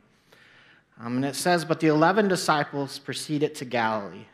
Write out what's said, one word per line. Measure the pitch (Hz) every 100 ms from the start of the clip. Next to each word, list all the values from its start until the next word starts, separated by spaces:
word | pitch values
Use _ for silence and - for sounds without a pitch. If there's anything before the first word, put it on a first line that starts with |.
| _ _ _ _ _ - - _ _ -
Um, | 117 123
and | 139
it | 135
says, | 180 175 156
"But | 151
the | 160
eleven | 151 165 196 202
disciples | 175 - 151 143 143 139 -
proceeded | - 127 - 151 147 -
to | 127
Galilee, | 120 110 110 98 95 -